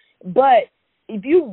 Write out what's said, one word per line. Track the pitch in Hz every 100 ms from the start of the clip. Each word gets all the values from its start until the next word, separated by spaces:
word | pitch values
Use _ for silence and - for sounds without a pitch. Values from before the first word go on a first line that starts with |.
| _ _
but | 185 180 262 233 - _ _ _ -
if | 214 247
you | 349 269